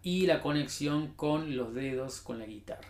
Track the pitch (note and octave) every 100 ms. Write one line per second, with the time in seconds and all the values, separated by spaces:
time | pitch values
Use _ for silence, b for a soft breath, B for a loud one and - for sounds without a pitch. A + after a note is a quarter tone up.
0 | F3+ F3+ F3+ D3+ D3 D3 C#3 - D3 D3+
1 | D3+ - D3+ D3+ D#3 B2+ A#2 A#2+ C3+ C3
2 | C3 - - A#2 G#2+ G#2 - - -